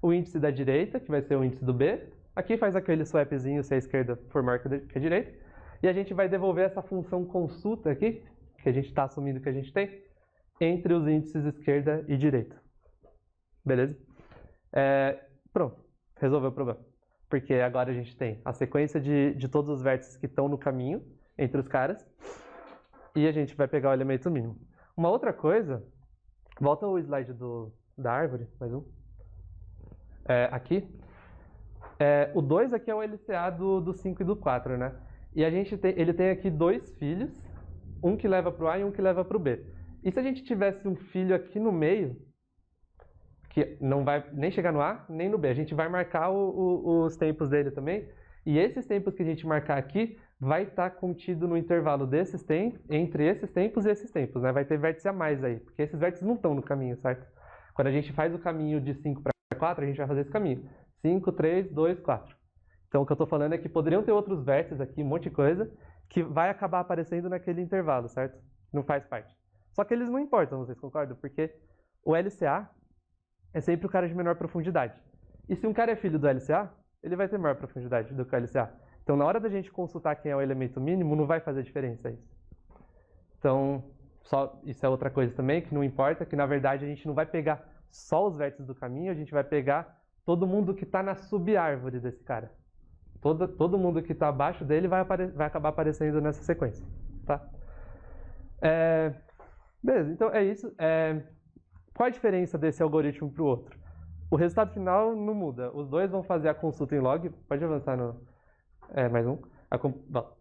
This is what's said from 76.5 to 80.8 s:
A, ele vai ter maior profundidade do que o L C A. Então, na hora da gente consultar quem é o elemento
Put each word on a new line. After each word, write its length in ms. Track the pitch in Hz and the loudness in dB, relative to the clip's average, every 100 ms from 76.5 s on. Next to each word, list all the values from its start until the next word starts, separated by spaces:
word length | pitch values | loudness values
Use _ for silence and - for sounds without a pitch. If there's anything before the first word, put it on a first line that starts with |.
A, 220 | 160 202 - _ _ | 0 0 -10 _ _
ele 120 | - 180 | -8 -4
vai 140 | 190 | -2
ter 80 | 208 | -2
maior 180 | 160 135 | -2 -2
profundidade 580 | 127 - 123 120 113 | -6 -10 -2 -2 -2
do 120 | 120 123 | -6 -2
que 100 | 127 | -2
o 20 | |
L 100 | 120 | -2
C 120 | 131 | -2
A. 140 | 113 - - - | -2 -6 -20 -18
Então, 120 | - 143 | 0 2
na 100 | 147 | 4
hora 140 | 220 | 2
da 100 | 220 | 0
gente 220 | 196 185 | -4 -6
consultar 440 | - 170 170 165 147 | -8 -8 -4 -4 -2
quem 160 | 151 | -2
é 40 | 139 | -2
o 60 | |
elemento 400 | 139 135 127 131 | 0 -2 -4 -4